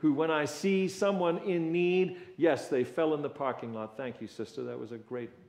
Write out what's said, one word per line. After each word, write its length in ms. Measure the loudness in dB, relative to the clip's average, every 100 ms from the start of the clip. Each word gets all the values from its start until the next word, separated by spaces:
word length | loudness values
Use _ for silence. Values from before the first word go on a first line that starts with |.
who, 120 | 2
when 180 | 4 2
I 140 | 2
see 420 | 0 0 2 4 2
someone 520 | 0 0 2 2 0
in 340 | 0 0 0
need, 460 | 2 2 4 2 -2 -12 2
yes, 320 | 2 2 0
they 160 | 0
fell 300 | 0 0 2
in 80 | 0
the 80 | -2
parking 420 | -2 -4 -4 -6
lot. 240 | -8 -8 -8
Thank 240 | -8 -8
you, 60 | -10
sister. 380 | -8 -8 -8
That 140 | -8 -8
was 140 | -10
a 60 | -12
great 320 | -8 -8 -8 -12